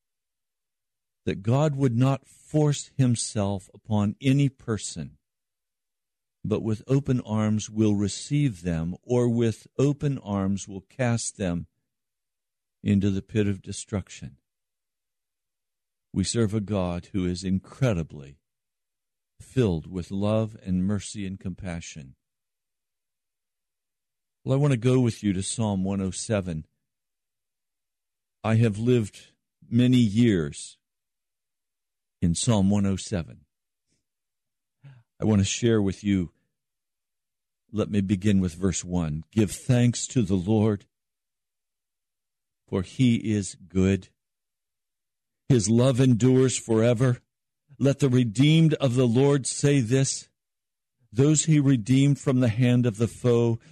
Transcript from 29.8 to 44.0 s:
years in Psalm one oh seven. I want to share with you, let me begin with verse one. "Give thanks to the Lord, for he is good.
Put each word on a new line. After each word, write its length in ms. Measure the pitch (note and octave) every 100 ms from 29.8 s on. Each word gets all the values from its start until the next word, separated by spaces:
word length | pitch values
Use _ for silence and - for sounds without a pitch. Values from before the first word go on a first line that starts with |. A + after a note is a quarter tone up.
| B2 B2+
years 800 | A2+ G#2 A#2+ F#2+ D2 D#2 - - _ _ _ _ _ _ _ _ _ _ _ _ _ -
in 140 | F2 E2+
Psalm 340 | - G#2+ F#2+
one 160 | G2+ G2
oh 120 | F#2+
seven. 480 | - F#2+ D#2 D#2+ _ _ _ _ _ _ _ _ _ _ _ _ _ _ C#3 B2+ _ -
I 20 |
want 160 | G#2 G#2+
to 60 | G2
share 360 | - A#2+ A2+
with 220 | G2 F2+
you, 300 | G2+ G2 E2 _ _ _ _ _ _ _ _ _ _ _ _ _ _
let 180 | G#2 -
me 120 | G2+
begin 400 | F#2+ G2+ G#2 G2
with 140 | F#2 E2+
verse 280 | F#2+ -
one. 400 | F2+ F2+ D#2+ D2+ -
"Give 180 | G#2+ G2+
thanks 560 | - - B2 A#2+ A#2 -
to 140 | C3
the 140 | F#2+ F#2+
Lord, 500 | F2 A2 A2 G2+ _ _ _ _ _ _ _ _ _ _ _ _ _ _ _ _ _ _ -
for 140 | G2+
he 520 | F2+ - B2+ A#2 G#2+
is 220 | G#2 F#2+ -
good. 540 | - F#2+ F#2 G2